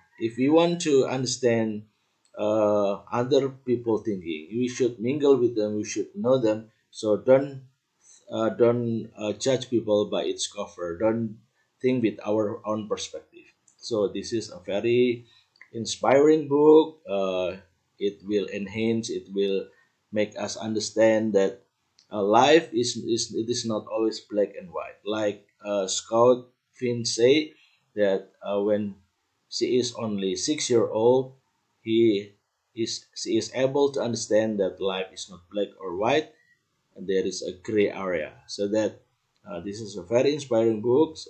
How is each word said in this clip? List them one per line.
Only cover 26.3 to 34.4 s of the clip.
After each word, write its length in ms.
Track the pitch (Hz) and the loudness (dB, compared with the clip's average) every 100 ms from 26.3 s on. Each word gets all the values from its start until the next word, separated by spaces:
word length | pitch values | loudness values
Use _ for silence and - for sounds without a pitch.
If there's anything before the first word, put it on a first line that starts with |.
| 123 - _ _ | 4 -2 _ _
Finn 340 | - 123 120 | -6 -4 -4
say 500 | 113 - 120 151 - - _ _ _ 104 | -4 4 4 4 0 -10 _ _ _ 0
that, 320 | 101 95 - _ | 2 0 -4 _
uh, 240 | 95 101 | -4 -2
when 320 | 104 104 104 98 _ _ _ _ _ | 0 0 -2 -10 _ _ _ _ _
she 280 | - 85 123 | -4 0 0
is 160 | - - | -2 -4
only 360 | 113 101 95 | -6 -4 -4
six 360 | 92 - 151 - | -2 -4 -4 0
year 160 | 120 101 | 2 2
old, 480 | 110 117 131 131 - _ _ _ _ | 2 4 2 0 -10 _ _ _ _
he 500 | 110 113 117 101 104 _ _ _ _ | -2 2 4 2 -4 _ _ _ _
is, 300 | 113 113 - - | -8 -6 -8 -14
she 220 | - 101 110 | -12 -4 -2
is 140 | 107 | -2
able 360 | 120 135 143 143 | -2 0 2 0
to 80 | 143 | 0
understand 580 | 117 113 - 107 | -4 -6 0 2